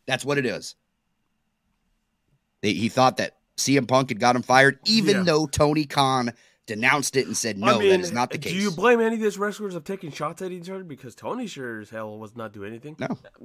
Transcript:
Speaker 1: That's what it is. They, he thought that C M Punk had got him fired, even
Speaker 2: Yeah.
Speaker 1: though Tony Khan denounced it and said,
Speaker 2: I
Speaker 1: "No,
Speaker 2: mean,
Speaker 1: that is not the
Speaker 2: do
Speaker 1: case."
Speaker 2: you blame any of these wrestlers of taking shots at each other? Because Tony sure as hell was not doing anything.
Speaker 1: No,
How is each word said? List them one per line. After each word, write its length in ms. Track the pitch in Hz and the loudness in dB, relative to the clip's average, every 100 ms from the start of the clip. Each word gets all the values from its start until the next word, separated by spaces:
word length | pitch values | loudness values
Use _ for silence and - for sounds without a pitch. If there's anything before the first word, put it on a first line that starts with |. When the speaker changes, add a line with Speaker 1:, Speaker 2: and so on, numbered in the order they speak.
| - | -6
Speaker 1:
That's 180 | 131 | -4
what 140 | 131 143 | -2 -2
it 80 | 123 | -2
is. 300 | 85 - - _ _ _ _ _ _ _ _ _ _ _ _ _ _ _ _ _ _ | -4 -10 -18 _ _ _ _ _ _ _ _ _ _ _ _ _ _ _ _ _ _
They, 100 | 104 | -2
he 160 | 90 113 | 0 0
thought 300 | - 127 - | 4 4 2
that 180 | 87 - _ - | -4 -8 _ -6
C 200 | - 139 | 2 2
M 100 | 120 | 4
Punk 220 | 131 131 | 2 2
had 100 | 107 | 2
got 160 | 120 123 | 2 2
him 60 | |
fired, 360 | - 127 139 139 | 4 6 6 4
even 340 | - 220 202 190 | 0 0 2 2
Speaker 2:
Yeah. 40 | |
Speaker 1:
though 220 | 180 156 156 | 2 2 0
Tony 380 | - 151 151 | 2 2 2
Khan 480 | 143 - 135 131 120 117 _ _ - | 0 2 2 2 0 -6 _ _ -10
denounced 500 | 107 123 143 139 131 | 0 2 2 2 -2
it 100 | 120 | -2
and 100 | 110 | -4
said, 200 | 117 98 | -4 0
Speaker 2:
I 40 | |
Speaker 1:
"No, 180 | 104 214 | 2 4
Speaker 2:
mean, 120 | 202 | 4
Speaker 1:
that 100 | 190 | 2
is 120 | 175 | 2
not 180 | 117 123 | -2 -2
the 80 | 143 | -4
Speaker 2:
do 100 | 151 | -6
Speaker 1:
case." 100 | 180 | -4
Speaker 2:
you 100 | 202 | -2
blame 300 | 165 220 233 | 0 4 4
any 140 | 226 226 | 2 0
of 40 | |
these 160 | 214 196 | -2 -2
wrestlers 360 | 208 202 208 | -6 -6 -8
of 100 | 175 | -10
taking 260 | 147 196 165 | -8 -10 -10
shots 320 | - 151 170 | -8 -8 -6
at 80 | 185 | -10
each 180 | 180 170 | -10 -10
other? 160 | 190 | -12
Because 300 | 185 135 123 | -12 -16 -18
Tony 320 | - 113 214 226 | -12 -8 -8 -8
sure 340 | - 127 110 | -8 -10 -10
as 100 | 104 | -12
hell 280 | 110 110 107 | -12 -12 -12
was 160 | 107 117 | -14 -12
not 160 | 110 | -14
doing 180 | 107 98 | -12 -12
anything. 260 | 117 143 156 | -12 -14 -10
Speaker 1:
No, 200 | - 202 - - | -8 -8 -12 -20